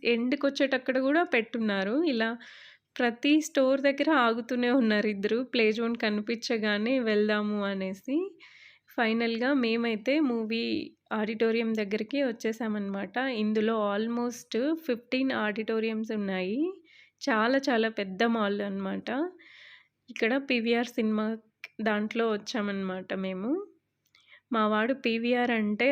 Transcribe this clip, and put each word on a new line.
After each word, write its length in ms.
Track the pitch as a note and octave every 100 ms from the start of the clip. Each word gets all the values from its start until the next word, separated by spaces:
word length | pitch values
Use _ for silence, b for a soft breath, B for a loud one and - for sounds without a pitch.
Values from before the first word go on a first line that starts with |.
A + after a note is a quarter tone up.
| A3+
ఎండ్‌కొచ్చేటక్కడ 880 | A#3 B3 C#4 C#4 C#4 C#4 C4 B3+ B3+
కూడా 240 | C4+ D4+
పెట్టున్నారు. 720 | F4 B3 A3+ A#3 A3 G3 F#3+ B3+
ఇలా 260 | E4+ A#3 A3+ A#3 B B B B _ -
ప్రతి 360 | B3 A#3 C#4+ D4+
స్టోర్ 400 | D4+ - C4 C4+
దగ్గర 300 | C#4 C#4 C#4+ D4+
ఆగుతూనే 520 | A#3 A3+ A#3 B3 B3
ఉన్నారు 380 | C4+ A3 G#3 G#3+
ఇద్దరు, 300 | G3+ G3+ A3+
ప్లే 220 | B3+ B3 A3
జోన్ 240 | A3 A#3 A#3
కనిపించగానే 1000 | A3 G#3 G#3 A#3 - A#3 G#3+ G#3 A3 C4
వెళ్దాము 580 | A3+ G#3 G#3+ G#3+ G#3 G#3
అనేసి. 520 | G3+ G3 F#3+ F#3+ - C#4+ G4 - B B B B _
ఫైనల్‌గా 600 | - A3+ A3+ A#3 A3+ B3
మేమైతే 600 | C#4+ A#3 A#3 A#3 A3 A3 D4
మూవీ 420 | C#4+ A#3 A3 A3+ A#3 A3 - _ _
ఆడిటోరియం 580 | A3 G#3+ A3+ A3+ A3+ A3+
దగ్గరికి 440 | A3 G3+ G#3+ A3 C#4+
వచ్చేసామన్నమాట. 920 | C4+ A3+ A3 A3 A3+ G#3 G3+ G3 G3 A#3 C4+ A#3
ఇందులో 380 | G#3+ G#3+ G#3+ A3+
almost 680 | G#3 G3+ A3+ A#3+ A#3+ A#3+ - A3 C4+ D#4+
ఫిఫ్టీన్ 500 | D#4+ A#3 - B3+ C4 A#3
ఆడిటోరియంస్ 760 | G#3+ G3+ G#3+ A3+ A3+ A3 A3
ఉన్నాయి. 480 | A3 G3 F#3 F#3 A#3 E4+ F#4+ B B B _
చాలా, 360 | - A3 A3 C4+
చాలా 320 | C#4 A#3 A3+
పెద్ద 320 | A3 G3 F#3
మాల్ 360 | A#3 A3+ G3+ G3+
అన్నమాట. 480 | G3+ G3 F#3+ G3 F#3+ B3 F4 F#4 B B B B B _ _
ఇక్కడ 240 | A#3 A3+ C4+
పీవీఆర్ 480 | C4+ B3 A3+ A#3 A#3+
సినిమా 360 | - G#3+ G#3+ G#3+ A3 _ _ - -
దాంట్లో 460 | A3 G#3 G#3+ A3+ A3+
వచ్చామన్నమాట 840 | G#3 G#3 A#3+ G#3 G3 F#3+ F#3 F#3 F#3+
మేము. 320 | F#3+ F#3 G#3+ E4+ G#4 _ _ _ _ b b b _
మా 100 | A3+ G#3+
వాడు 260 | G#3+ A3+
పీవీఆర్ 580 | C4+ A#3+ A3+ A#3+ B3 B3
అంటే 340 | A3+ G#3 G#3 B3